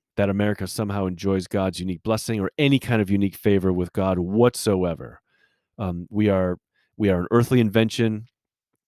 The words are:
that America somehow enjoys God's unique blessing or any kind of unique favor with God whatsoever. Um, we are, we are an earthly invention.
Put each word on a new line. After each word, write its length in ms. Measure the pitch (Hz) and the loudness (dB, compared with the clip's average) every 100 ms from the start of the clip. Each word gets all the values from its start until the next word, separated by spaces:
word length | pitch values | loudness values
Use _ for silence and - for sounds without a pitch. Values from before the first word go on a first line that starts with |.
| _ - | _ -2
that 140 | 101 | 0
America 360 | 98 104 104 92 | 0 0 -2 -6
somehow 400 | - 104 101 95 | -6 -4 -2 -4
enjoys 400 | 87 98 95 90 | -4 -2 -2 -2
God's 320 | 104 95 85 | -2 -2 -4
unique 240 | 90 87 | -8 -6
blessing 380 | 107 110 - 110 | -4 -4 -2 -4
or 100 | 95 - | -4 0
any 200 | 143 139 | 2 2
kind 220 | 120 113 | 2 0
of 100 | 95 | 2
unique 260 | 101 101 - | 2 0 0
favor 360 | 107 98 95 | 2 2 2
with 200 | 90 87 | 0 -2
God 260 | - 95 90 | -2 -2 0
whatsoever. 1040 | 87 107 120 - 110 95 90 80 - - _ _ _ _ _ - | 0 2 2 2 -2 0 -2 -4 -12 -20 _ _ _ _ _ -8
Um, 280 | 95 87 90 | -6 -6 -6
we 200 | 104 104 | 0 2
are, 280 | 95 92 90 _ _ _ - | 2 0 -4 _ _ _ -2
we 140 | 101 | 2
are 100 | 90 | 2
an 80 | 87 | 2
earthly 300 | 120 117 127 | 2 4 4
invention. 640 | 110 110 113 - 113 107 117 _ _ _ _ _ | 4 2 2 0 -2 -2 -10 _ _ _ _ _